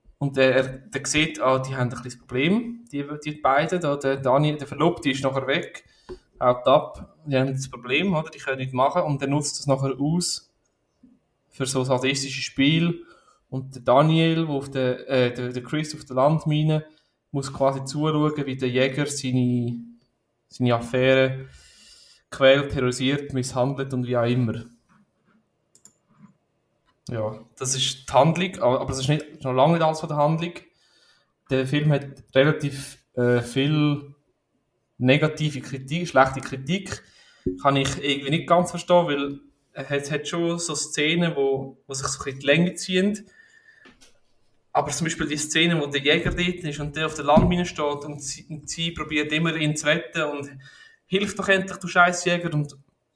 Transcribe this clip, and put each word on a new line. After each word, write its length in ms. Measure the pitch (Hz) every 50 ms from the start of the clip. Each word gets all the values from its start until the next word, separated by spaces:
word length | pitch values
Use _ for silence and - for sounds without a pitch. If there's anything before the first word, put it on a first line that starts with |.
| _ - - -
und 180 | 143 135 131
der, 260 | 135 131 131 123 131 131
der 420 | - - - - - - 135 -
sieht, 340 | - - 151 156 156 - -
ah, 180 | 127 131 175 175
die 160 | 135 135 135
haben 140 | 131 123 117
ein 60 | -
kleines 240 | - - 127 - -
Problem, 680 | - - 123 127 143 170 202 233 233 - - - - - 143
die, 140 | 143 139 143 151 147 -
die 80 | 151 151
beiden, 480 | - - 131 139 147 160 165 180 175
da, 160 | 165 143 143
der 220 | 143 139 135 135 135
Daniel, 400 | 135 127 131 143 151 151 151 151
der 80 | 139
Verlobte 440 | - - 135 151 170 175 - - 139
ist 120 | 127 131 139
nachher 240 | 131 135 135 127
weg, 380 | 131 147 175 175 - - - - _ _ _ _ - - - _ _ _ -
haut 280 | - 123 123 - -
ab, 500 | 131 135 156 - - - - - - _ _ -
die 120 | 147 135
haben 160 | 131 131 135 131
das 160 | 135 135 -
Problem, 440 | - 120 120 127 139 156 180 202 175
oder, 160 | 156 160 -
die 100 | - -
können 180 | - - 135 135
nichts 160 | 135 131 127
machen 280 | 127 135 143 - 180 160
und 200 | 151 143 131 139
der 60 | 135
nutzt 300 | 143 147 143 - - -
das 80 | -
nachher 320 | 143 135 131 135 135 127 127
aus 540 | 143 151 165 175 175 - - - - _ _ _ _ _ _ _ _ _ _ _ - - _ _ _ _ _ _ _ _
für 160 | _ - 135
so 180 | 127 135 131 127
sadistische 600 | 135 131 127 131 135 139 135 135 139 - - -
Spiel 640 | - - 135 135 147 160 165 170 170 170 - - - - _ _ _ _ _ _ _
und 260 | 135 131 131 135 135
der 80 | 123 120
Daniel, 680 | 123 123 139 151 156 160 160 165 165 165 165 165 156
wo 100 | 143 135
auf 120 | 139 139
der, 380 | 139 135 127 127 127 - - -
äh, 240 | 135 127 123 120 120
der, 160 | 127 123 123
der 140 | 123 123 120
Chris 320 | - 156 156 156 151 -
auf 100 | - -
der 120 | - 127
Landmine 680 | 127 131 151 160 151 - 156 151 151 151 156 156 151 151 - _ _ _ _ _ _ _ _
muss 200 | - 143 135 135
quasi 320 | 135 - 135 139 135 131 135
zuschauen, 580 | - - 147 151 156 156 151 151 151 151 147 135
wie 120 | 131 127
der 120 | 135 131 123
Jäger 380 | 120 127 131 139 135 151 143
seine, 720 | 147 - - - 127 127 127 123 123 123 120 120 120 120 - - - - _ _ _ _ _ _ _ _ _ _ _
seine 260 | - - 127 123 120
Affäre 720 | 117 117 - - 127 127 131 131 135 131 131 131 135 - - - - - - - - - - - - - _ _ _ _ _
quält, 420 | - - 135 135 139 143 143 143 151
terrorisiert, 600 | 139 123 123 123 123 127 135 139 139 143 - 139
misshandelt 580 | 127 127 - - 127 123 139 139 135 135 135 131
und 140 | 127 123
wie 100 | 120 123
auch 80 | 120 117
immer. 400 | 120 120 127 123 110 107 117 - - - _ _ _ _ _ _ _ _ _ _ _ _ _ _ _ _ _ _ _ _ _ _ - _ _ _ _ _ _ - - _ _ _ _ _ _ _ _ _ _ _ _ _ _ - -
Ja, 280 | 123 113 107 110 117 - - _ _ -
das 160 | 131 127 -
ist 320 | 131 - - - - - -
die 40 | -
Handlung, 440 | 127 143 160 160 175 185 185 -
aber, 240 | - 117 123 127 -
aber 80 | 143 139
das 120 | 131 135
ist 80 | 135 139
nicht, 360 | 147 151 - - - - -
noch 80 | 131 127
lange 220 | 131 139 160 170
nicht 80 | 165 160
alles 180 | 156 156 -
von 80 | 175 151
der 80 | 151
Handlung. 360 | 147 147 156 160 160 175 180 175 - - _ _ _ _ _ _ _ _ _ _ _ _ _ _ _ _ -
Der 160 | 131 131 131
Film 260 | 135 147 147 151 151 143
hat 140 | 135 - - - - - _ -
relativ, 640 | 131 139 156 151 - 147 139 - - - - - - _ _ -
äh, 260 | 127 123 123 123 120 117
viel 720 | - - 135 135 147 156 151 147 147 147 147 - - - _ _ _ _ _ _ _ _ _ _ _ _ _ _ _ _
negative 640 | - 120 127 139 147 156 151 - - 156 147 135 127
Kritik, 480 | - - 139 131 131 135 156 175 175 -
schlechte 320 | - 131 135 131 - -
Kritik. 640 | - - - 131 135 156 180 202 190 - - - - _ _ _ _ _ _ _ - 95 90 - -
Kann 140 | 139 139
ich 260 | 139 135 135 - - 139
irgendwie 280 | 147 135 139 135 143
nicht 180 | 156 165 - -
ganz 220 | 170 175 175 -
verstehen, 360 | - 170 - - 175 175 170
weil 340 | 147 143 143 139 143 139 - - _ _ _ _ _ -
es 360 | 147 135 - 143 139 143 139
hat 160 | 151 147 -
schon 320 | - 175 170 170 170 170 170
so 160 | - 160 147
Szenen, 600 | - - - - 156 147 156 170 170 175 165 147
wo, 400 | 139 139 135 135 135 135 135 - _ _
wo 60 | - 135
sich 140 | 131 135
so 120 | 131 - -
ein 40 | -
bisschen 160 | 135 127 135
die 60 | -
Länge 280 | 139 147 165 175 175 -
ziehen. 500 | - - - 185 185 190 208 208 - - - _ - - _ _ _ _ _ _ _ - - - _ - - _ _ _ _ _ _ _ _ _ _ _ _ -
Aber 180 | 139 147 147
zum 140 | - - 165
Beispiel 220 | 160 - - 156
die 100 | 143 151
Szene, 420 | 147 - - - 160 170 175 165 156
wo 80 | 143
der 140 | 139 143 139
Jäger 300 | 139 147 160 175 - -
dort 340 | - 180 175 180 175 - -
ist 160 | 151 143 160
und 160 | 147 147 -
der 80 | 156 160
auf 100 | 156 156
der 120 | 156 139
Landmine 400 | 143 151 160 170 175 180 175 175
steht 380 | - - 156 151 147 143 143 143
und 160 | 151 147 135 -
sie, 240 | - - - - -
und 220 | 156 147 - -
sie 220 | - 170 165 170 165
probiert 380 | 160 156 151 151 147 151 151 151
immer, 220 | 156 170 165 156
ihn 220 | 160 156 151 151
zu 100 | 151 147
retten 360 | 147 160 170 - - - 165 151
und 260 | 147 147 143 139 - - - - - - - - - _ _ _
hilft 320 | - 180 196 214 202 - -
doch 100 | 185 196
endlich, 280 | 190 190 180 - -
du 120 | - - 170
scheiß 360 | - 185 175 180 175 - -
Jäger. 300 | 180 175 170 175 160 151
Und, 200 | 147 143 - - - - _ _ _ _ _ _